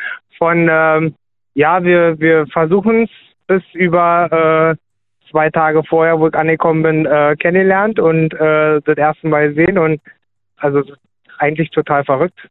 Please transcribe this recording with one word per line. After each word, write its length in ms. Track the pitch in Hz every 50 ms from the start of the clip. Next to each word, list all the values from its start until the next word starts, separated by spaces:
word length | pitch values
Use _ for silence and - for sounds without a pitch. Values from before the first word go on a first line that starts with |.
| - - - - _ _ _
von, 300 | - 170 165 170 170 165 165
ähm, 460 | 160 160 160 160 156 160 160 160 - _ _ _ _ _ _ _ -
ja, 280 | 139 147 156 175 185 175
wir, 360 | 175 175 175 170 170 160 151
wir 260 | 156 165 160 156 151
versuchen's 640 | 131 - 165 160 160 185 202 190 220 226 226 233 - - - _ _ _ _ _
bis 160 | - 190 190 - _ -
über, 1000 | 165 185 170 165 175 170 170 170 175 175 156 160 165 160 160 160 160 160 160 160
äh, 40 | - _ _ _ _ _ _ _ _ _ _
zwei 200 | 151 156 156 160
Tage 320 | - 165 160 156 156 160 147
vorher, 340 | - 165 160 160 165 165 156
wo 80 | 160
ich 60 | 160 147
angekommen 500 | 156 156 160 160 156 - 165 160 160 156
bin, 220 | 160 156 156 156
äh, 320 | 135 151 147 147 147 151 -
kennengelernt 600 | - 175 175 185 190 190 190 196 208 220 220 220
und, 320 | 165 165 160 160 160 156 -
äh, 480 | - 156 156 156 151 156 156 156 147
das 160 | - 156 156
erste 300 | 147 147 151 151 - - 156
Mal 240 | 151 147 151 147 143
gesehen 240 | 151 170 180 196
und 240 | 180 160 160 156 151 - - - _ _ _ _ _ _ _ _
also 220 | - 147 143 139 143
es 100 | 135 139
ist 100 | 143 - _ _ _ _ _ _ -
eigentlich 320 | - 147 147 156 160 156 -
total 320 | - 156 151 - 147 143 139
verrückt. 340 | - 135 131 165 185 - - - -